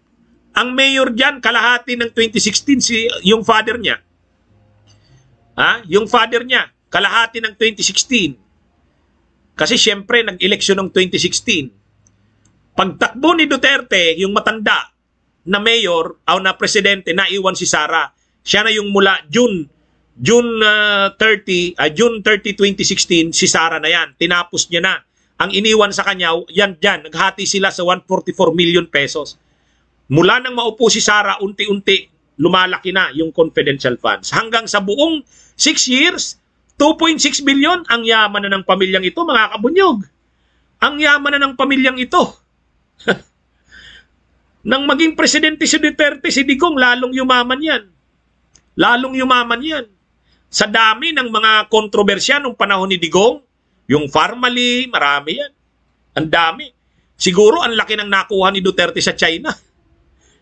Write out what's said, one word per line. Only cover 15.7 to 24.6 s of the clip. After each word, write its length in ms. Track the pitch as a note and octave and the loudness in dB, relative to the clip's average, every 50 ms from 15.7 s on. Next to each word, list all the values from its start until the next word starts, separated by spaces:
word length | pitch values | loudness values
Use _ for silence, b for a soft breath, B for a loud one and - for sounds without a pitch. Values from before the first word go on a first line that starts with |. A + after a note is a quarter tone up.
| A#3 A#3 G#3+ F3 E3+ E3 E3 - - _ - | 2 2 2 0 0 0 -2 -4 -8 _ -2
o 120 | - E3+ G3 | -2 0 0
na 160 | F#3+ F#3+ F#3 | 0 -2 -2
presidente, 560 | - G#3 - - G#3 F#3+ G3+ G3+ G3 - E3+ E3 | -2 -2 -2 0 2 2 2 0 0 -2 -4 -2
naiwan 400 | F#3+ F#3+ F3+ F#3+ G3+ F#3 F#3 F#3 | -2 -2 -2 -2 -2 -2 -2 -2
si 160 | - F3+ - | -2 -4 -2
Sara. 400 | - D#3 D3+ D3+ E3 D#3+ C#3+ - _ _ _ _ _ _ | -2 -2 0 0 -2 -2 -2 -4 _ _ _ _ _ _
Siya 240 | - - F#3+ G3+ G#3+ | -6 -2 0 0 0
na 80 | A3 G#3+ | 0 0
yung 160 | G#3+ G#3 G3+ | -2 -2 0
mula 320 | G3 G3 G3 G3 F#3 D#3+ - D3 | 2 4 4 4 2 0 -4 -2
June, 400 | D#3 A#3 B3 A3+ G3 E3+ C#3+ - _ _ _ _ _ _ _ _ _ | 0 2 2 2 0 -2 -8 -10 _ _ _ _ _ _ _ _ _
June, 440 | A#2 B2 F3 A#3 A#3+ A#3+ A#3 A3+ A3 | -4 0 4 4 4 4 2 0 0
ah, 520 | A3 G#3+ G#3+ G#3+ G#3 G#3 G3+ G3 G3 G3 - | 2 2 2 2 2 0 2 0 0 -2 0
thirty, 600 | - G#3+ A3 G#3+ G3+ - - F#3 F3 F3+ F3 - | 0 0 0 0 0 -2 -2 -2 -2 -2 -2 -2
ah, 120 | - C#3 D#3 | -2 -2 0
June 320 | D3+ D#3 A#3 A#3 A3+ G#3+ | 2 2 0 0 0 0
thirty, 320 | F#3+ G#3+ G#3+ G3+ - G#3 G3 | 0 0 0 0 -2 -4 -2
twenty 320 | - G3+ G3+ G3 G#3 F#3+ | 0 0 0 0 0 -2
sixteen, 480 | - F#3+ - - - F3+ E3 D#3+ E3 D#3 | -2 -2 -2 0 0 2 0 0 0 0
si 160 | - F3+ - | 0 0 2
Sara 320 | - E3+ D#3+ E3 D#3+ D#3 | 2 2 0 0 -2 -2
na 80 | D#3 D#3+ | -2 0
yan. 240 | F3 E3+ D#3+ C#3+ - | 0 0 -2 -4 -6
Tinapos 520 | - E3+ E3+ F3+ F3 F3 - - D3+ | -4 -2 -2 0 -2 -2 -4 -6 -6